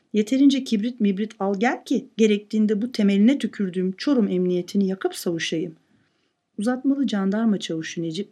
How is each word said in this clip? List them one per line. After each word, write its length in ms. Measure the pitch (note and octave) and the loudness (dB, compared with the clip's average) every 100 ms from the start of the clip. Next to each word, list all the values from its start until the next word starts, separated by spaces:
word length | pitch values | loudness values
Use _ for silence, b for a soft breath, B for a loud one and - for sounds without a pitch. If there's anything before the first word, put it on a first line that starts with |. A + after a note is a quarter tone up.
| b | b
Yeterince 500 | G#3 G#3+ C4 C#4 C4+ | -2 2 6 6 6
kibrit 360 | C4+ A3 A3+ B3 | 2 -2 -2 0
mibrit 340 | G#3 F#3+ G#3+ - | 0 0 -4 -4
al 200 | G3 G3+ | -4 0
gel 260 | A#3+ G4+ - | 0 -2 -2
ki 200 | B3 - - | -4 -4 2
gerektiğinde 640 | A3 G#3 G#3 A3 G#3 G#3+ | 2 2 0 0 2 0
bu 100 | A#3+ | -2
temeline 480 | - G3+ G3 G#3+ C#4+ | 0 2 4 4 4
tükürdüğüm 520 | A#3 - G3 F3 F#3 | -2 -4 -4 -2 -4
Çorum 360 | F#3 - C4+ G3+ | -4 -2 0 2
emniyetini 600 | F3+ F3+ F3+ F3+ G3+ F#3+ | 0 0 -2 -2 0 0
yakıp 280 | F#3+ F4+ - | -2 -4 -6
savuşayım." 600 | - E3 D#3+ E3 E3+ D#3+ _ _ _ _ _ _ _ - | -6 -4 -4 -4 -6 -10 _ _ _ _ _ _ _ -6
Uzatmalı 500 | G#3 B3+ C#4 C#4 B3 | -4 -2 0 0 0
jandarma 520 | G#3 F#3+ G#3 A3+ G3 | 0 0 0 2 0
çavuşu 420 | - E3 D#3+ - | -2 -6 -6 -6
Necip, 280 | E3 D#3+ G#3 | -6 -6 -10